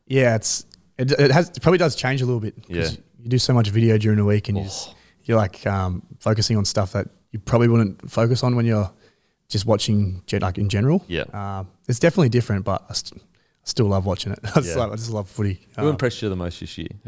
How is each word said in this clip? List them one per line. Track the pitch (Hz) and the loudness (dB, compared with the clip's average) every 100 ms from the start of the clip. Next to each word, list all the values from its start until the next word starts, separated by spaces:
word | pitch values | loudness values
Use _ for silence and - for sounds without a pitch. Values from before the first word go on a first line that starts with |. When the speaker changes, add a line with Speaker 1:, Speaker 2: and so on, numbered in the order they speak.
| - | -2
Speaker 1:
Yeah, | 131 123 110 | 2 2 2
it's, | - - - _ _ - | -2 -6 -8 _ _ -4
it, | 127 | 0
it | 143 143 | 4 4
has, | 156 170 | 4 2
it | - | 0
probably | 160 180 | 2 4
does | 165 - | 2 0
change | 131 135 | -2 -2
a | 127 | 0
little | 120 | -2
bit | 107 - | -4 -10
'cause | - | -8
Speaker 2:
Yeah. | 85 80 - _ _ | -4 -4 -6 _ _
Speaker 1:
you | 120 | 0
do | 123 | 0
so | - | 4
much | 123 104 | 2 4
video | 110 113 110 | 4 4 4
during | 107 104 | 4 2
the | |
week | 104 104 - | 4 2 0
and | 98 | -4
you | |
just, | 98 - - | -4 -10 -14
Speaker 2:
Oh. | - _ _ | -18 _ _
Speaker 1:
you're, | - 113 | 0 2
like, | 98 - 104 | 2 -2 -2
um, | 98 92 90 - - | -2 -2 -4 -10 -6
focusing | 110 110 - 110 | -2 0 2 0
on | |
stuff | 98 107 92 | 0 -2 -2
that | 101 - _ _ | -4 -6 _ _
you | 110 | -12
probably | - 117 117 | 0 2 4
wouldn't | 117 101 - - | 4 2 -2 -6
focus | 113 117 123 | 0 2 2
on | 123 | 0
when | 120 117 | 2 2
you're | 110 92 - _ _ _ _ - | 0 -2 -6 _ _ _ _ -6
just | 104 110 | -4 0
watching | 104 - 104 95 92 - | 0 2 0 0 -4 -6
gen-, | 98 | -2
like, | 92 92 | -2 -2
in | 101 | -2
general. | 101 127 190 - | 0 2 0 -2
Speaker 2:
Yeah. | 80 - | -6 -6
Speaker 1:
Um, | 104 98 95 95 _ - | -8 -10 -10 -12 _ -6
it's | 120 | 0
definitely | 165 190 127 | 2 4 2
different, | 120 - 98 | 2 0 -2
but | 98 92 - | -2 -4 -6
I | |
st-, | - - - | -12 -12 -18
I | _ _ _ _ | _ _ _ _
still | - - 101 | -8 -2 0
love | 98 92 | 0 -2
watching | 87 98 | -4 -6
it. | - | -8
<laughs> | |
I | 107 160 | -2 -2
just | 90 | 0
Speaker 2:
Yeah. | 101 | -4
Speaker 1:
love, | 107 | -4
I | |
just | 110 113 | -6 -8
love | 107 98 | -8 -8
footy. | - 101 92 _ | -4 -4 -4 _
Speaker 2:
Who | - | -4
Speaker 1:
Um, | 147 | -2
Speaker 2:
impressed | 143 123 - | 0 -2 -2
you | 107 | -6
the | 92 | -4
most | 87 - | -6 -10
this | 85 - | -14 -12
year? | 82 101 | -12 -12